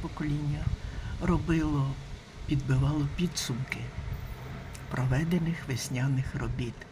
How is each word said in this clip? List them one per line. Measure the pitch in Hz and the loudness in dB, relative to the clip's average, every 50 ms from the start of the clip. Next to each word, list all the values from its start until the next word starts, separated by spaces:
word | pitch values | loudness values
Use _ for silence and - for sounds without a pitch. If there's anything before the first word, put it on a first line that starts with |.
покоління | - 160 - - 151 151 147 151 147 147 147 147 - - - - - - - - - - - - | -4 -6 -4 -2 -2 0 0 0 0 0 0 0 0 0 -2 -2 -4 -6 -6 -6 -6 -6 -4 0
робило, | 170 180 170 151 151 170 160 160 156 151 147 143 135 135 135 - - - - - - - - - - | 2 4 4 4 4 4 4 4 6 4 4 4 2 2 0 -4 -6 -10 -10 -12 -12 -14 -12 -8 -2
підбивало | - 156 135 127 131 131 131 135 143 151 151 143 143 - | 0 2 2 4 4 4 4 4 4 4 2 2 0 2
підсумки | - 175 170 - - - - 123 123 131 - - - 123 - - - - - - - - - - - - - - - - - - - - - | 0 0 0 0 -2 -2 -2 -2 -2 -2 -4 -4 -6 -6 -6 -6 -6 -6 -4 -6 -6 -6 -8 -8 -10 -10 -10 -10 -10 -10 -10 -10 -12 -8 -4
проведених | - - 127 127 127 139 165 165 180 170 165 165 170 - - - | 0 0 2 4 4 4 4 4 4 4 4 2 0 -2 -4 -4
весняних | 123 - - - 127 123 131 139 135 131 131 - - | -4 -4 -4 -2 0 0 2 2 2 2 0 0 -2
робіт. | 135 120 117 123 131 123 117 - - - - | -2 -2 -2 -2 -2 -2 -4 -6 -8 -14 -16